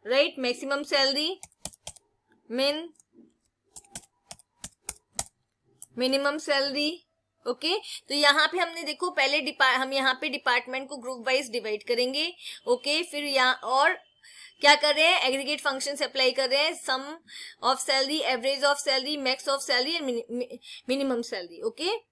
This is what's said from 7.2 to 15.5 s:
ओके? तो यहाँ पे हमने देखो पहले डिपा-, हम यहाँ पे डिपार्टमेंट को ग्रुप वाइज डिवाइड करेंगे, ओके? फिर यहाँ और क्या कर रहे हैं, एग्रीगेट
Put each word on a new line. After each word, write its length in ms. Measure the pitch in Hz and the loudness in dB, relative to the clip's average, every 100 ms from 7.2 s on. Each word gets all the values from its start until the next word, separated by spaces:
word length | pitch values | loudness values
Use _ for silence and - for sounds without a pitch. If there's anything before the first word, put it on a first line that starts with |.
| _ _ - | _ _ -8
ओके? 320 | 247 302 392 | -4 -2 -2
तो 360 | - - _ | -4 -14 _
यहाँ 340 | 285 294 285 311 | 4 6 6 4
पे 100 | 339 | 2
हमने 240 | 339 330 | -2 -4
देखो 280 | 302 294 359 | -8 -4 -4
पहले 300 | - 269 294 | 2 2 2
डिपा-, 360 | 285 285 262 254 | -2 2 2 4
हम 160 | 262 | 0
यहाँ 260 | 269 269 262 | 0 0 0
पे 80 | 302 | -4
डिपार्टमेंट 600 | 277 - 240 240 262 262 | -4 0 0 0 -8 -8
को 80 | 285 | -10
ग्रुप 300 | 240 254 226 | -10 -8 0
वाइज 240 | 262 262 | 0 0
डिवाइड 320 | 233 214 208 | -6 -4 -6
करेंगे, 520 | - 233 247 277 320 359 - - - | -2 0 0 0 -4 -6 -14 -12 -2
ओके? 360 | 247 277 302 | 0 2 -2
फिर 220 | 330 294 | -2 -6
यहाँ 300 | 294 269 254 | -2 2 2
और 440 | 254 214 262 302 370 _ _ - - - _ | 0 0 4 4 2 _ _ -20 -20 -20 _
क्या 140 | 285 | 6
कर 200 | 294 294 | 6 6
रहे 120 | 294 320 | 4 4
हैं, 140 | 359 | 4
एग्रीगेट 400 | 262 269 269 | 2 0 -2